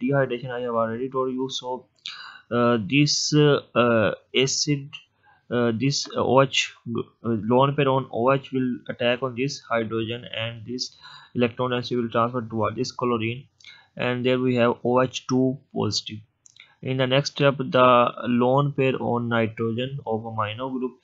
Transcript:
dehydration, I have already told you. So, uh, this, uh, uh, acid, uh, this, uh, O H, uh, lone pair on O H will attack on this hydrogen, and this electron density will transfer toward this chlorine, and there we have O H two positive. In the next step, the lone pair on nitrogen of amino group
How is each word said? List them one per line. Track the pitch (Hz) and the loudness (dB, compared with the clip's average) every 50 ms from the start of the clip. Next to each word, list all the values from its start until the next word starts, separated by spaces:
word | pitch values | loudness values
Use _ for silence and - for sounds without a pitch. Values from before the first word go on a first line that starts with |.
dehydration, | 123 127 139 139 135 127 123 123 131 131 | -2 0 2 2 2 0 -2 -6 -6 -8
I | 123 123 | -8 -6
have | 123 123 117 | -6 -4 -2
already | 113 113 113 113 117 131 135 | -2 -2 -2 -2 -4 -6 -4
told | 127 131 131 131 | -2 -2 -2 -2
you. | 127 127 131 131 | -2 -4 -6 -6
So, | 131 - - 123 127 120 - _ _ _ _ - - - - - - - _ _ | -6 -8 -8 -8 -10 -10 -10 _ _ _ _ -16 -16 -16 -18 -20 -20 -20 _ _
uh, | 110 120 120 120 120 117 104 | 0 2 2 2 2 2 0
this, | 90 127 139 147 147 - - - - 151 | 0 2 2 4 4 2 -2 -2 2 4
uh, | 151 147 147 139 - - - _ | 4 6 6 4 2 0 -2 _
uh, | 117 120 120 117 113 107 90 - - _ _ - | 2 2 4 4 4 2 2 0 -2 _ _ 0
acid, | 120 131 135 - - - 151 147 139 139 143 - - - _ _ _ _ _ _ _ _ _ | 0 0 2 0 -2 0 0 -2 -2 -4 -10 -16 -20 -20 _ _ _ _ _ _ _ _ _
uh, | - 123 120 117 113 | -2 0 0 0 0
this, | 110 120 139 139 - - - - | 0 0 0 0 -2 -4 -6 -4
uh, | 123 | -4
O | 104 90 117 131 | 0 4 4 4
H, | 135 135 - - - - - - _ - 117 113 | 4 4 2 -2 -2 -2 -6 -14 _ -6 -6 -6
uh, | - - _ _ - | -6 -8 _ _ -4
lone | 113 117 110 95 110 123 123 135 143 143 147 | -2 -2 -2 0 2 4 4 4 4 2 2
pair | 147 135 | 2 2
on | 131 135 131 - | 2 0 -2 -4
O | - 107 117 127 135 | -4 -2 2 2 2
H | 135 135 - | 2 0 -4
will | - 131 131 127 120 - - - | -4 -2 -2 -2 -4 -6 -8 -12
attack | 110 - 123 120 123 120 - | -8 -2 0 0 0 0 -2
on | 131 123 | -6 -4
this | 113 131 143 139 - | -4 -4 -4 -4 -8
hydrogen, | - - 123 117 113 110 113 113 113 110 117 120 123 - - 113 | -8 -4 -2 -2 -2 -2 -4 -4 -4 -4 -6 -10 -10 -12 -8 -8
and | 113 117 117 117 107 | -8 -8 -8 -12 -12
this | 113 120 127 123 - - _ - - - - - - _ | -10 -8 -8 -8 -10 -12 _ -20 -20 -20 -20 -20 -10 _
electron | 120 123 117 113 - 127 123 | 0 0 0 0 -2 -2 -2
density | 123 123 120 - 127 | -2 -4 -4 -4 -4
will | 123 117 113 | -4 -4 -2
transfer | 110 120 113 120 123 127 | 0 0 0 0 0 -4
toward | 113 110 113 110 107 101 113 | -6 -6 -4 -2 -2 -2 -2
this | 110 127 127 | -4 -6 -6
chlorine, | - - 127 123 120 113 110 113 120 127 143 - _ _ _ - - - _ _ _ | -4 -4 -2 -2 0 0 -2 -4 -6 -8 -12 -18 _ _ _ -20 -20 -20 _ _ _
and | - 120 123 123 123 120 | -4 -4 -2 -2 0 0
there | 127 127 127 | 0 0 2
we | 127 127 123 | 2 0 2
have | 120 117 120 - - - | 4 4 2 2 0 0
O | 120 123 127 | 0 2 2
H | 131 127 - - - | 2 2 -2 -8 -6
two | - 131 127 131 131 131 143 - _ _ | -2 0 2 2 2 0 -4 -10 _ _
positive. | 117 110 107 107 - - - 107 107 107 _ _ _ _ - _ _ - _ _ _ | -4 -2 -2 -2 -4 -6 -6 -12 -14 -16 _ _ _ _ -20 _ _ -20 _ _ _
In | - 127 131 131 | -8 -6 -2 0
the | 135 127 | 0 2
next | 127 139 143 - | 2 2 2 0
step, | - - 147 139 135 147 | -2 2 2 2 2 2
the | 131 127 - 127 127 127 127 120 120 - - - - | -4 0 4 6 8 8 8 8 6 4 0 -4 -4
lone | 120 123 120 123 123 131 139 143 143 139 | 0 2 2 4 4 4 4 2 2 0
pair | - 135 131 127 - | 0 0 0 0 0
on | 117 117 117 120 120 117 | -2 -2 -2 -2 -2 0
nitrogen | 117 117 113 110 113 - 117 113 113 117 127 131 139 135 117 | 0 2 0 0 -2 -4 -4 -4 -2 -4 -6 -6 -8 -8 -6
of | 113 110 107 113 | -4 -4 -4 -4
amino | 117 113 110 107 104 107 113 131 135 131 127 | -6 -4 -4 -4 -4 -4 -6 -8 -6 -6 -4
group | 123 127 123 _ | -6 -6 -8 _